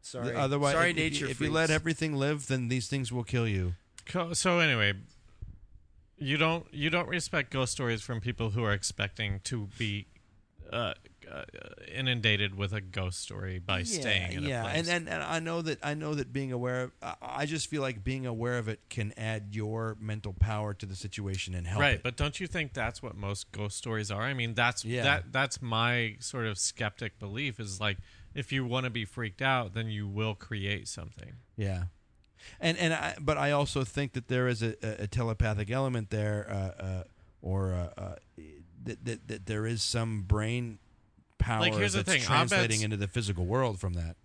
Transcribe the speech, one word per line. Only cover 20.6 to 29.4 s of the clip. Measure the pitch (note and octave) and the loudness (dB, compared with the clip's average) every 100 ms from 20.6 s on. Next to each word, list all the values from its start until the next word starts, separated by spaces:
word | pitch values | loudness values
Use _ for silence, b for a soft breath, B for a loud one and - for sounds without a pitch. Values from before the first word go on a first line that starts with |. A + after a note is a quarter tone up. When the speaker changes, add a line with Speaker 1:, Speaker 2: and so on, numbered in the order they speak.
| G#2+ | -2
Speaker 2:
to | G2+ G2+ | -4 -8
the | F#2 | -8
situation | G2+ - G2 F#2+ F#2 | -8 -6 -4 -4 -4
and | F2+ F2 | -4 -2
help | G2 | 4
Speaker 3:
Right, | C#3+ A2+ | 4 4
Speaker 2:
it. | |
Speaker 3:
but | B2 A#2+ | 0 0
don't | D3 - | -2 -2
you | F#3 | -4
think | F3 D3 | -2 -4
that's | - A2+ A2+ | -2 -4 -4
what | A#2+ G2 | -10 -6
most | G2+ G2 - | -4 -4 -6
ghost | G2+ G#2 - | -6 -4 -4
stories | A#2+ A2 G2+ | -4 -2 -2
are? | G2+ | -2
I | A#2+ | -2
mean, | C3+ A#2 A2+ | 0 -2 4
that's | A#2+ A#2 | 4 4
Speaker 2:
Yeah. | A2 A#2+ | -2 2
Speaker 3:
that, | C#3 D3 - | 4 2 2
that's | C3 C3+ - | 0 0 -2
my | B2 A2+ A#2 A#2+ A2+ A2 | 0 2 4 4 0 -4
sort | - B2+ A2 | -8 -2 -2
of | G2 | 0
skeptic | - - G#2+ - A2 - | -2 0 -4 -2 -10 -8
belief | G#2 A2 C#3+ A2+ | -8 -4 -4 -4
is, | G#2 F#2+ | -8 -2
like, | G#2+ F#2+ B B B | 0 0 B B B
if | - - | -8 -2
you | C3+ B2 | 0 2
wanna | B2+ B2+ | 0 0
be | A#2 G#2 | -2 -4
freaked | - A2+ - | -4 -6 0